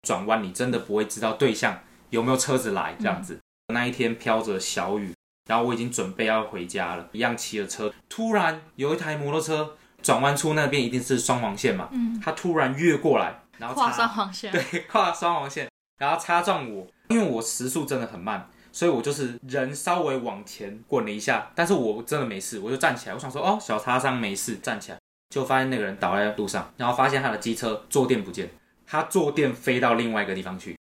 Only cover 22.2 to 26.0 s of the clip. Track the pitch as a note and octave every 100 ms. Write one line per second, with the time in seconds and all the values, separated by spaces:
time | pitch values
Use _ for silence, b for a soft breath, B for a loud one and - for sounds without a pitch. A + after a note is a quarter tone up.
22.2 | A#2+ G2 - A2 G#2 C3 D#3+ B2 G#2+ G#2+
23.2 | C3+ C3+ F3 G#3+ - G#2+ B2 B2+ C3+ B2+
24.2 | G#2+ G2 - G#2 - G#2+ - E2 _ _
25.2 | _ C#3+ C3 C3 C3 B2+ G2+ G2+